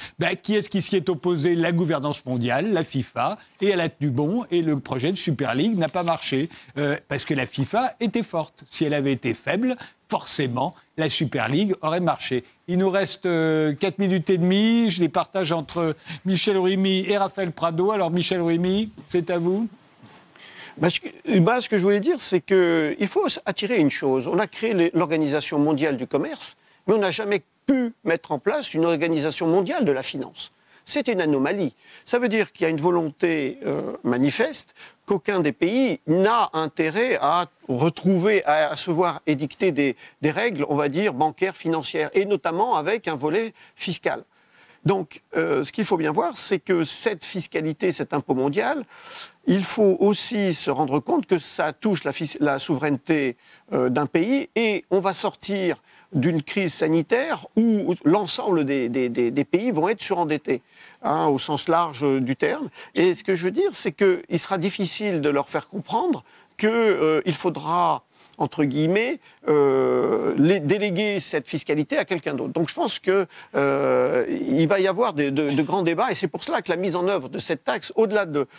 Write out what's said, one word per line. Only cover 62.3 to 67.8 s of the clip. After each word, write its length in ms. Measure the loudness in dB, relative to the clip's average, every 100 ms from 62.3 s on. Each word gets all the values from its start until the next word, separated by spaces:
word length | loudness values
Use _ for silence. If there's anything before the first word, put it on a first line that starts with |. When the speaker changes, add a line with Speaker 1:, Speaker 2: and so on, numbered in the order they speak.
| 0
Speaker 2:
terme. 340 | -2 -2 -8 -12 -6 2
Et 180 | 2
ce 100 | 2
que 120 | -2 -2
je 100 | 0
veux 60 |
dire, 180 | 0 -2
c'est 180 | -2 -6
qu'il 480 | 2 2 2 -2 -4
sera 180 | -2 -2
difficile 640 | -2 -2 -4 -2 -2 0
de 80 | 0
leur 200 | 0 -2
faire 200 | -6 -6
comprendre 540 | -10 -4 -2 0 -2 -6 -20 _ -2
que, 80 | 0
euh, 540 | 2 2 4 2 2 0
il 80 | -2
faudra, 680 | -2 -4 -2 0